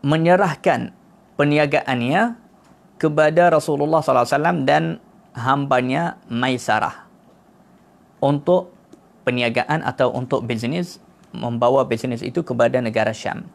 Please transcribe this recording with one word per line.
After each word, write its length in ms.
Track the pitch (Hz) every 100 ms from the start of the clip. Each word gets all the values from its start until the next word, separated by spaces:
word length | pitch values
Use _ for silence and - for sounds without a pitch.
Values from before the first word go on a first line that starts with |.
menyerahkan 880 | 139 160 165 185 196 147 - 127 117 - _ _ _ -
perniagaannya 960 | 147 147 147 143 - 127 120 165 233 233 - _ _ _ _ _
kepada 560 | 156 151 151 160 175 160
Rasulullah 480 | - 143 147 160
sallallahu 240 | 143 131 120
alaihi 80 | 143
wasallam 240 | 160 180 135
dan 160 | 147 165 165 - _ _
hambanya 880 | - 120 139 139 127 127 139 170 - -
Maisarah 800 | 117 127 127 - 107 107 - - _ _ _ _ _ _ _ _ _ _ _
untuk 560 | 139 143 143 180 185 - _ - _ _
perniagaan 560 | - 123 120 117 - 156
atau 320 | - 131 127
untuk 320 | - 127 135
bisnes, 560 | 123 117 120 170 175 - - _ _
membawa 560 | - 120 117 120 135 131
bisnes 320 | 113 127 117
itu 240 | - 131
kepada 400 | 165 120 117 127
negara 320 | 117 110 107 110
Syam. 320 | - - -